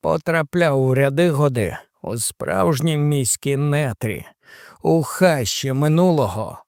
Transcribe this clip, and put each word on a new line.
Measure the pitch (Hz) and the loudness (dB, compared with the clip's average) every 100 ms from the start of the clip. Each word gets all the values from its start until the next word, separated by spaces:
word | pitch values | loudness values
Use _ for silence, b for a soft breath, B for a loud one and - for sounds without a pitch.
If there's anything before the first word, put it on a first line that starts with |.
потрапляв | 76 160 - 165 151 175 170 139 | -2 -2 -2 -4 -2 0 0 2
у | 131 | 2
ряди | 131 139 139 175 | 2 2 2 0
годи, | 143 147 120 98 - - _ | 2 0 0 -4 -4 -16 _
у | - 113 | -10 -6
справжні | - - - 87 180 143 160 151 | -6 -6 -4 0 2 2 0 0
міські | 147 147 123 - 139 139 | 0 0 0 -2 -2 -2
нетрі, | 147 143 147 117 110 92 - _ B B B B | 0 0 -2 -4 -6 -8 -10 _ B B B B
у | - 165 | 0 2
хащі | 147 - 185 151 113 - 135 | 0 2 2 2 -2 -4 -4
минулого | 131 151 156 180 160 117 95 110 - | 0 2 4 4 4 0 -2 -8 -10